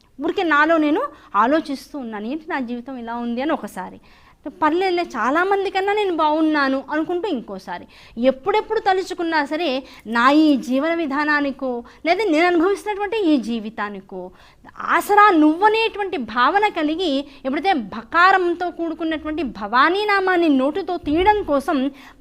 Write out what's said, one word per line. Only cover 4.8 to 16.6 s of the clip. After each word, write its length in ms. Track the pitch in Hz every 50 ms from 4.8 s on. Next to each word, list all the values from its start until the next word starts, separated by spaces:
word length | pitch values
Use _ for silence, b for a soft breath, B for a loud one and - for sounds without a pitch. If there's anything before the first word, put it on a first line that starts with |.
| 392 381 349 349 339
చాలామంది 680 | - - 233 214 254 294 339 370 392 403 392 381 392
కన్నా 240 | - 381 392 403 415
నేను 220 | 427 415 370 339
బాగున్నాను" 680 | 311 320 302 302 320 320 311 302 294 277 269 269 269 262 -
అనుకుంటూ 360 | 294 311 311 339 349 359 349
ఇంకోసారి, 600 | 415 302 226 - - 196 185 - 196 175 175 - B B B B B B
ఎప్పుడెప్పుడు 640 | 233 240 262 262 262 - 403 403 427 - - 440 453
తలుచుకున్నా 640 | 453 403 370 381 349 - 359 - 339 330 330 302 285
సరే 380 | - 311 311 349 294 254 277 262 B B B B
నా 220 | 208 233 233 240 269
ఈ 280 | 294 311 320 302 285
జీవన 360 | 226 - 233 262 269 302 330 330
విధానానికో, 920 | 339 330 262 269 302 294 302 294 294 285 277 - - 269 254 240 240 233 B B B -
లేదా 260 | 311 359 392 453 381
నేను 160 | 302 311 349
అనుభవిస్తున్నటువంటి 800 | 359 359 330 339 392 403 - - 415 403 392 415 381 453 440 392
ఈ 120 | 311 302
జీవితానికో 920 | 254 202 226 233 226 202 220 220 226 208 208 202 190 190 - 190 185 180 180 b b b b b _ - - - -
ఆసరా 500 | - - 269 339 349 - 415 415 415 427
నువ్వనేటువంటి 880 | 370 311 302 311 320 349 415 427 427 453 453 440 - 403 403 370 381
భావన 500 | 302 233 220 220 247 247 285 359 403